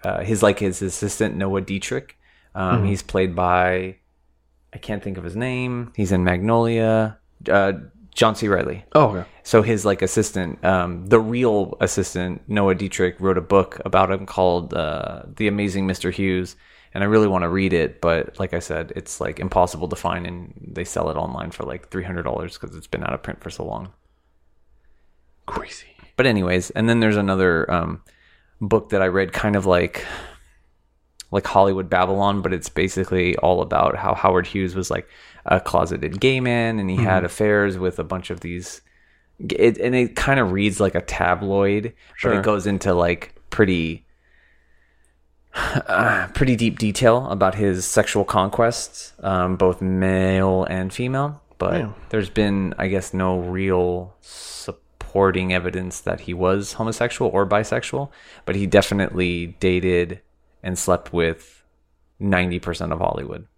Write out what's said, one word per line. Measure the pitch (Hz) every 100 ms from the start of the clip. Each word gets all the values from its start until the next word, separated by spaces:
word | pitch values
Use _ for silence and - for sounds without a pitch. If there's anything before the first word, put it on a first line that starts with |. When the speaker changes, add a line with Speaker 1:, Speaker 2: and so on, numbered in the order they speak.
Speaker 1:
uh, | 92 92
his, | 98 107
like, | 107 98
his | 98 90
assistant, | 95 - 104 - 110 90
Noah | 98 98
Dietrich. | 95 98 - 131 - _ _ _ _ -
Um, | 92 90
Speaker 2:
Mm-hmm. | 98
Speaker 1:
he's | 95
played | - 95 95 87
by, | 90 90 90 92 92 - _ _ _ _ _ _ _
I | -
can't | - 101
think | 104 92
of |
his | 85 101
name. | 127 127 127 123 117 -
He's | 92
in | 92
Magnolia. | 90 90 107 117 117 117 110 110 110 - _ _ -
Uh, | 98 98 85 - - -
John | - 113 107
C. | 104
Reilly. | 92 - 101 -
Speaker 2:
Oh, | 151 123
okay. | 92 - -
Speaker 1:
So | - 113
his, | 110 107 101
like, | 95
assistant, | 92 113 104 95 85 -
um, | 90 92 87 85 92
the | 117
real | 110 120 123 104 87 -
assistant, | 92 - 90 92 90 - -
Noah | 104 98 92
Dietrich, | 98 - 90 90
wrote | 95 90
a |
book | 85 98 92 -
about | 95 95 95
him | 98 98
called, | - 92 87 85 85
uh, | 78 80 - - - -
The | 107
Amazing | 104 101 98 95
Mister | 90 92
Hughes. | 90 98 92 90 - _ - _
And | 95
I | 101
really | 110 104
wanna | 92 85
read | 95 95
it, | 87 78 -
but | 85 82 - -
like | 95
I | 87
said, | - 80 85 -
it's, | - -
like, | - -
impossible | 92 92 90 76 87
to | 90
find, | 87 87 87
and | 87 85 -
they | - -
sell | 90 85 80
it | 76
online | 80 64 82
for, | -
like, | 64 87 -
three | 92
hundred | 92 90
dollars | 73 - 87 -
'cause | - 85
it's | -
been | -
out | 82
of | -
print | - -
for | 82
so | - -
long. | 55 95 - _ _ _ _ _ _ _ _ _ _ _ _ _ _ -
Speaker 2:
Crazy. | - - - - - - -
Speaker 1:
But | 127
anyways, | 104 90 90 -
and | - 117
then | 117
there's | 110 104
another, | 98 95 92 82 -
um, | 87 82 85 - _ _ _ _ _
book | 101 110 -
that | 98
I | 95
read, | 95 92
kind | - 107 101
of | 95
like, | 87 87 - - - - - _ _ _ _ _ _ _ - -
like | 98 -
Hollywood | 98 98 95 90
Babylon, | 92 92 98 101 101
but | 92
it's | 90 -
basically | - 92 - 92 92 90 -
all | 90 90
about | - - - -
how | 98
Howard | - 95 92 92
Hughes | 98 92 92
was, | 90
like, | - - - - - -
a | 92
closeted | - 87 85 85 78 98
gay | 131 131
man, | 127 120 113 110
and | 95
he | 92
had | 92 92
Speaker 2:
Mm-hmm. | 87
Speaker 1:
affairs | - 107 104 101 92
with | 90 90
a |
bunch | 82 92 -
of | 90
these. | 87 87 90 - _ _ _ _ _ _
It, | - - 113 107
and | 123 127
it | 120 -
kinda | - 139
reads | 101 95 104 95
like | 95
a | 85
tabloid, | - - 87 90 98 98 98 104 110 - _
but | -
Speaker 2:
Sure. | 127 104
Speaker 1:
it |
goes | 107 101 101
into, | 98 98
like, | 90 87 87 - - -
pretty, | - 98 87 82 82 - _ _ _ _ _ _ _ _ _ _ _ _ _ _
<sighs> | -
uh, | - - - 92 113 92 92 -
pretty | 131 117
deep | 113 -
detail | 107 98 120 120 135
about | 98 95 95
his | 101 92 -
sexual | 120 - 104 98
conquests, | 101 95 - 117 117 - - - -
um, | 95 92 90 92
both | 92 90
male | 92 92 95 95 95 95 95 95 87
and | 92 95
female. | - 123 135 143 147 _ -
But | 92 87
Speaker 2:
Yeah. | 104 - -
Speaker 1:
there's | 110 95
been, | 110 104 98 95 -
I | 95
guess, | 95 -
no | 95 92 92
real | 90 92 95 90 90 90 90 -
supporting | - - - - - - _ _ - 98 95 92 92
evidence | 92 87 90 92 -
that | 92 87
he | -
was | 90 92 98 98
homosexual | - 113 110 120 - 113
or | 98 98
bisexual, | 104 110 120 - 131 143 - - - -
but | 95
he | 98
definitely | 101 - 101 92 90 90 87 85 -
dated | 95 90 90 87 87 87 _ _ _ _
and | 92 90
slept | - 87 -
with | 87 82 82 - _ _ _ _ _ _ _
ninety | 98 90 90 87
percent | 90 82 85
of | 80
Hollywood. | 85 - 69 - 107